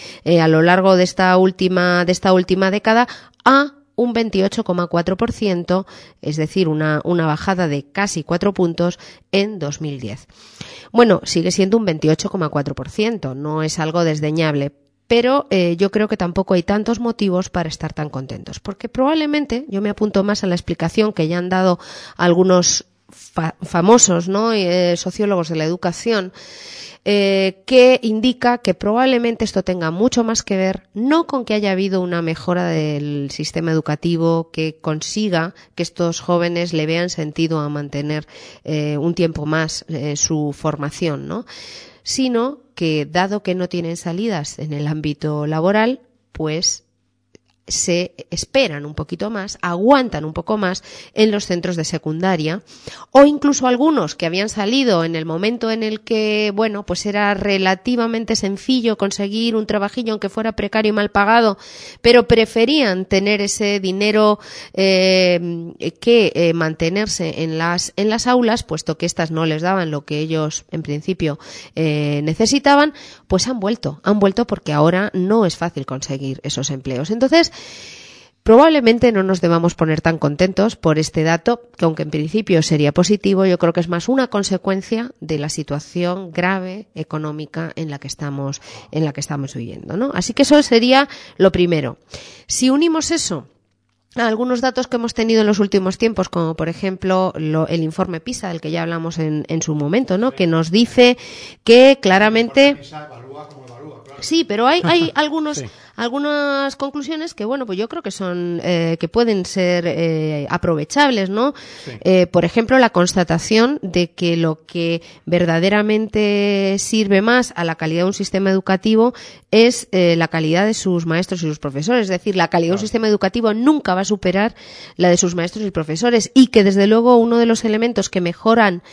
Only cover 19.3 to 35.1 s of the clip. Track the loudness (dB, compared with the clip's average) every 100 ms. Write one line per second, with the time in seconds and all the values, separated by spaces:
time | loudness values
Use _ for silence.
19.3 | -2 -2 -6 -4 -4 -4 -2 0 0 0
20.3 | 0 -2 -2 -4 -4 -2 0 0 0 -2
21.3 | -2 -2 2 2 0 -4 -20 -14 0 4
22.3 | 6 6 4 2 -2 -6 _ _ -20 -10
23.3 | -6 -6 -6 -6 0 6 6 6 0 0
24.3 | -2 0 0 0 2 2 0 -4 -4 -2
25.3 | 0 -2 -2 -2 -2 -4 -4 -2 -2 -2
26.3 | -10 -20 -20 -20 -20 -20 -10 -2 2 2
27.3 | 2 0 -2 4 6 8 6 2 0 0
28.3 | 0 0 0 0 -2 0 0 2 2 0
29.3 | -2 -2 -2 -4 -4 -4 0 0 0 0
30.3 | -2 -2 -2 -2 -4 _ -4 0 0 0
31.3 | -4 -2 -2 0 0 0 -2 -2 -4 -4
32.3 | -4 -2 -2 0 -2 -2 -4 -4 -6 -6
33.3 | -8 -8 -4 -2 -2 -2 -4 -2 0 0
34.3 | 0 -2 -6 -6 -6 -6 -6 -6